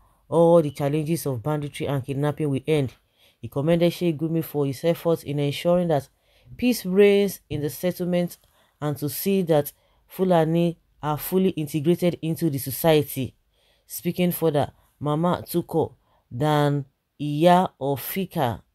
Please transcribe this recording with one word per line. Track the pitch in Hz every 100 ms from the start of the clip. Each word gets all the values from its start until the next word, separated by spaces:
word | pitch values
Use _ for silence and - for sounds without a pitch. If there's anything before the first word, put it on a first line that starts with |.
| _ _ -
all | 160 170 170
the | 147
challenges | 143 143 151 151 165 143
of | 127
banditry | 147 151 147 - -
and | 139 127
kidnapping | 135 147 147 151
will | 135 -
end." | 156 131 - _ _ _ _
He | -
commended | 143 147 170 170
Sheikh | - 175 143
Gumi | 160 165
for | 156 147 139
his | 135 165
efforts | 165 170 160
in | - 147
ensuring | 143 143 175 175 175
that | 147 - _ _ _ - -
peace | 247 233 185
reigns | 190 202 202 202 - -
in | 147
the | 151
settlement | - 180 175 175 175 175 - _ _ _ -
and | 151 143
to | 147
see | - 196 196
that | 165 151 147 - _ _ _
Fulani | - 185 170 160 170 170 165 _ _
are | 147 147
fully | - 185 190
integrated | - 151 156 143 175 175 156
into | 160 160 165
the | 135
society. | - 127 170 156 143 - 117 - _ _ _ _ -
Speaking | - 175 175 175
further, | - 165 147 127 - _ -
Mama | 143 151 175 165 107
Tuko | 175 - 165 127 - _ _ - 123
Dan | 151 151 147 143 139 _ _ -
Iya | 147 147 170 175 185 -
Ofika | 135 139 - 190 185 170 127 104 -